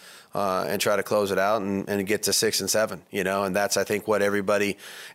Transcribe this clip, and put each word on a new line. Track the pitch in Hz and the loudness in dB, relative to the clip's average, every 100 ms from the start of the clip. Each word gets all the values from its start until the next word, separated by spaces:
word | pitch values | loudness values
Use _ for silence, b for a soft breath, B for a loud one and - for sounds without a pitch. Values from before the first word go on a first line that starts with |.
| B B B 101 | B B B -4
uh, | 98 92 92 | 0 0 -2
and | 98 | 0
try | - 101 | 2 0
to | |
close | - 107 98 | 2 2 2
it | 92 | 2
out | 98 110 | 2 2
and, | 98 98 - | 0 -2 -2
and | 101 95 | -2 0
get | 104 | 0
to | - | 0
six | 95 110 104 | 0 0 0
and | 98 | 0
seven, | 107 107 92 - | 0 0 -4 -8
you | 101 | -4
know, | 92 98 98 | 0 0 0
and | 95 | 0
that's, | 101 104 | 0 0
I | 95 | 0
think, | 104 - | -2 0
what | 104 | 2
everybody, | 101 104 98 104 101 92 B B B | 2 2 2 2 0 -4 B B B